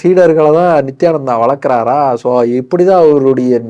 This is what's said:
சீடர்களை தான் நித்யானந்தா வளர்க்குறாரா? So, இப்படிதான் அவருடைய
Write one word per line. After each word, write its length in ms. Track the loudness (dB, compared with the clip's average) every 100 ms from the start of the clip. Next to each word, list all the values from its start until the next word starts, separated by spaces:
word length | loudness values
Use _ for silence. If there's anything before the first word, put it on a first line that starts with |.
சீடர்களை 500 | 0 2 2 2 2
தான் 320 | 2 2 0 -2
நித்யானந்தா 560 | -4 -2 -2 -4 -2
வளர்க்குறாரா? 720 | -2 -2 -2 -2 -2 -2 -2
So, 300 | -2 -2 -2
இப்படிதான் 680 | 0 -4 -4 0 2 4 4
அவருடைய 520 | 2 2 0 0 -2